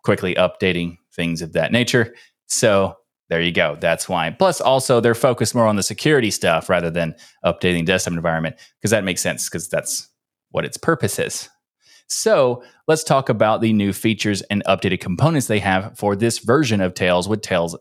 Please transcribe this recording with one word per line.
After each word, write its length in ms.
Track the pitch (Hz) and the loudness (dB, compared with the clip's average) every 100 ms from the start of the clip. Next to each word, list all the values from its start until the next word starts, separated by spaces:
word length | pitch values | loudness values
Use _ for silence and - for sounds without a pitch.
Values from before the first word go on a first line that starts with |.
quickly 320 | - 98 92 - | -2 0 0 0
updating 640 | 90 - 95 87 85 87 _ | 0 0 -2 0 -4 -8 _
things 280 | - 85 82 | -6 -4 -4
of 120 | 82 | -4
that 180 | 80 80 | -2 0
nature. 420 | 117 117 127 113 - - _ _ | 0 2 2 0 -4 -20 _ _
So 500 | - 117 98 95 - _ _ _ | 0 4 4 0 -4 _ _ _
there 120 | 85 | -2
you 100 | 87 | 0
go. 260 | 87 80 76 | 0 0 0
That's 300 | 85 82 - | -2 -2 -2
why. 220 | 90 80 | -2 -4
Plus, 280 | - 190 - | 0 0 2
also, 400 | 123 135 - 120 | 0 2 2 2
they're 140 | 117 | 2
focused 400 | 113 139 117 110 | 2 0 2 -2
more 140 | 123 113 | 2 2
on 80 | 101 | 2
the 80 | |
security 480 | - 110 147 147 107 | -2 -2 2 2 2
stuff 360 | - 92 82 - | 0 0 0 2
rather 220 | 87 85 | 0 0
than 240 | 85 82 - - _ 87 | -2 -4 -6 -18 _ -4
updating 400 | - 92 87 82 | 0 0 0 2
desktop 300 | 92 - 85 | 0 0 -2
environment, 400 | 85 80 80 - - _ | -2 -2 -4 -8 -20 _
'cause 80 | 104 | 0
that 140 | 107 | 0
makes 180 | 95 85 | 0 -4
sense, 260 | 92 69 - | -4 -6 -8
'cause 220 | 85 - | -8 -6
that's 400 | 78 - - - _ _ _ _ | -6 -4 -8 -10 _ _ _ _
what 160 | - 78 | -6 -6
its 120 | - | -4
purpose 420 | - 165 101 - | -2 0 -2 -2
is. 280 | - - - _ _ _ _ _ _ | -4 -6 -12 _ _ _ _ _ _
So 560 | - 220 185 127 120 - _ - | -4 2 4 4 0 -8 _ -2
let's 160 | 156 | -2
talk 260 | - 135 127 | 2 2 2
about 320 | 107 110 104 | 2 2 2
the 100 | 113 | 2
new 220 | 107 101 | 2 2
features 480 | 92 117 104 107 98 - | 0 -2 0 -2 -2 -2
and 140 | 101 - | -2 0
updated 340 | 95 101 92 | 0 0 -2
components 460 | 95 90 139 135 120 | -4 0 2 2 0
they 140 | 104 | -2
have 360 | 95 92 104 - | 0 0 -2 -4
for 200 | 104 98 | -2 0
this 240 | 113 - | -2 -2
version 420 | 104 139 131 104 | 0 2 2 0
of 140 | 92 - | -2 0
Tails 340 | 90 90 92 | 0 2 0
with 140 | 107 | -4
Tails 340 | - 90 85 85 | -2 -2 -2 -6